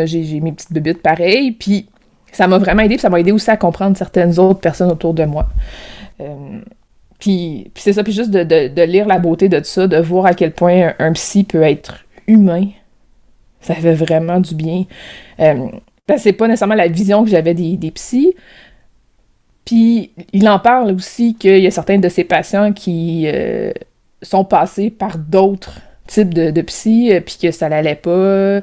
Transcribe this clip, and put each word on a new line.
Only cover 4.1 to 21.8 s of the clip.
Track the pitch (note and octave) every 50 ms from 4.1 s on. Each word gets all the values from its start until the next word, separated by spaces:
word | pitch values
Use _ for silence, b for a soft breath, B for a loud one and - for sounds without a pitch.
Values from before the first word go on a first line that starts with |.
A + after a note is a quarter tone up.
| - F#3+ F3 F3 E3+ E3+
autres | F#3 F#3+ G3 F#3+
personnes | - E3 D3 - C3+ F3+
autour | E3 D#3 - E3 E3
de | D#3+ D#3
moi. | D3+ D3 D3+ - - - B B B B B B B B B G3+ B B -
Euh, | C#3+ C#3+ D3 C#3 C#3+ C3+ - - - - _ _ _ _ _ _ _ _ _ -
puis, | - G3+ F#3+ F3+ F3 E3 D3+ G#2+ - -
puis | - -
c'est | - G3+
ça, | G3+ G#3
puis | G#3 G#3+
juste | G3+ G3+ A#3+ A3
de, | G3 F#3+
de, | E3+ D#3 D#3+ D#3+ C#3
de | B2+ C#3 E3
lire | E3+ E3 F3+ G3 G#3
la | G#3 F#3 F3
beauté | F3 E3+ E3 - F#3+ G3
de | F3 C#3+
ça, | D3 - - G3 F#3
de | F#3+ E3 D#3
voir | E3 D#3+ F3 F#3 F#3
à | F#3 F3+
quel | - F3 D#3+
point | - - F3+ F3 F3 F#3 F3 D#3+
un, | - -
un | D3 D#3+
psy | E3 - - - - G3+ G3
peut | - - E3
être | D#3 D#3 C#3 D3 - - - - _ _ _ - _
humain, | - A3 G#3+ G3+ F#3 E3 F3 G3 G3+ G3+ _ _ _ _ _ _ _ _ _ _ _ _ _ _ _ _ _
ça | - - D#3+
fait | D#3 D#3+ E3+ D#3+
vraiment | D3+ D#3+ - E3 D#3+ E3 E3 F3 F#3
du | F3+ E3 D#3+
bien. | D#3 D#3+ E3 E3+ F3+ F#3 - B B B B B B B B B B
Euh, | E3 D#3 F#3 A3+ C3 A2 - - - _ _ _ _
parce | - D4+ B3+
que | -
c'est | G#3
pas | F#3+ - A3 A3+
nécessairement | A3+ A#3 G#3 G3+ G#3+
la | G#3+ F3 E3+
vision | E3 F3 G#3 F#3+ G3+ G#3
que | G#3+ G#3+
j'avais | G3+ E3 D#3+ E3+ E3+
des, | F3 F3 E3 F#3
des | - D#3+ D#3+
psys. | - - - - - B3+ C#4+ F#4 F#4 b b b b b b b b b b b b _ _ _ _ _ _ _ _ _ _ _ _ _ -
Puis | - A#3 A3+ A3+ A#3 A#3 A3 F#3 - _ - E3+ _
il | - G3 G#3 G#3+
en | G3+ F#3+
parle | - A#3 B3 B3+ B3 G3+
aussi | F#3 F#3 F3+ - - - A#3+ A#3 A3+
qu'il | - - F#3+ G3 F#3+
y | F#3+ F3+
a |
certains | F#3 F3